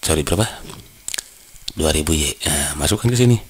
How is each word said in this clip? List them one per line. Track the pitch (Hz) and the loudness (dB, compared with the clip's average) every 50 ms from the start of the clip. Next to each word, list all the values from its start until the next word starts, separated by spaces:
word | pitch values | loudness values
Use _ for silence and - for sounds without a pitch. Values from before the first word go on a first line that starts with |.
sorry, | - - 95 80 73 | 0 0 0 0 2
berapa? | - - 87 110 - - - - - - - - - - - - - - - - - - - - - - - - - - | 0 2 0 0 0 -2 -12 -14 -16 -16 -18 -18 -20 -20 -16 -14 -10 -10 -10 -10 -10 -20 -20 -20 -20 -20 -14 -14 -14 -6
Dua | - 87 78 78 | -2 0 0 2
ribu | 78 76 78 82 | 0 0 0 0
Y. | 76 73 73 - - - - | 0 0 -2 -4 -4 -4 -2
Nah, | 78 73 71 71 73 71 | -2 -2 -2 -4 -4 -2
masukkan | 71 71 104 - - 120 123 | 0 0 0 2 2 0 2
ke | 120 | 4
sini. | 123 123 120 110 - - | 6 6 6 4 2 -6